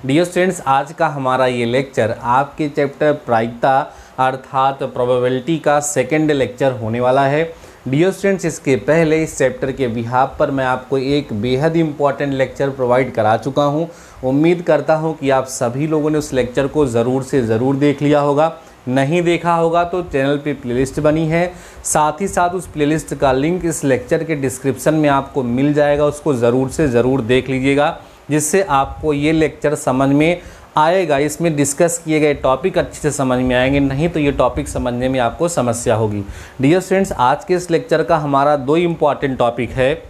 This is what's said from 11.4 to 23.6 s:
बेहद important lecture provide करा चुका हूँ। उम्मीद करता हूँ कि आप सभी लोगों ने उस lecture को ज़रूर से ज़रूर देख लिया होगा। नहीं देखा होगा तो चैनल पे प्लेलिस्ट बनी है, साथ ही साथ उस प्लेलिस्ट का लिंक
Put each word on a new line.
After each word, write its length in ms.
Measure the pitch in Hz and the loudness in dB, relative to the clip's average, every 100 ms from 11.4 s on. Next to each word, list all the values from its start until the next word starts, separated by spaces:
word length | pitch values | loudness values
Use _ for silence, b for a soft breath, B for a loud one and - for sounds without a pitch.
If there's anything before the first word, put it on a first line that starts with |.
बेहद 340 | 120 127 156 165 | -2 0 0 0
important 560 | 160 143 143 139 143 | 0 0 -2 0 -4
lecture 360 | 135 127 - 139 | -2 -2 -2 -4
provide 420 | 131 127 123 127 | -2 2 2 2
करा 240 | 113 107 113 | 0 2 2
चुका 240 | 139 135 143 | 0 -2 0
हूँ। 240 | 147 165 B B B | 0 -4 B B B
उम्मीद 380 | 131 139 160 175 175 | -2 2 2 2 2
करता 280 | 151 139 156 | 0 2 0
हूँ 220 | 160 151 | 0 -4
कि 120 | 135 | 0
आप 160 | 131 127 | 0 -2
सभी 400 | - 123 127 156 | -4 -4 -2 -2
लोगों 220 | 156 147 | 0 0
ने 80 | 151 | -2
उस 160 | 147 | -2
lecture 340 | 131 120 147 139 | -2 -2 -2 -2
को 180 | 143 143 | 0 0
ज़रूर 360 | 117 117 127 | 2 0 0
से 220 | 131 143 110 | 0 -2 0
ज़रूर 300 | 110 127 139 | 0 0 2
देख 240 | 147 139 | 0 0
लिया 180 | 147 147 | 2 2
होगा। 340 | 143 143 160 165 B B - | 2 2 0 -2 B B -2
नहीं 340 | 127 135 170 | 0 2 0
देखा 320 | 170 170 170 | 2 0 0
होगा 300 | 170 165 165 | 0 2 0
तो 180 | 175 180 | -2 -4
चैनल 340 | 175 143 135 143 | -4 -2 0 0
पे 140 | 147 | -4
प्लेलिस्ट 460 | 139 123 120 135 143 | -6 -4 -2 -2 0
बनी 260 | 151 160 160 | 0 2 0
है, 240 | 165 180 175 B B | 0 -2 -6 B B
साथ 380 | - 165 151 151 | -4 0 0 -2
ही 60 | 196 | -4
साथ 220 | 196 175 | 0 -2
उस 180 | 180 170 | -2 -8
प्लेलिस्ट 460 | 151 147 156 151 147 | -2 0 0 -4 -2
का 160 | 143 | 0
लिंक 340 | 131 147 180 | 2 0 0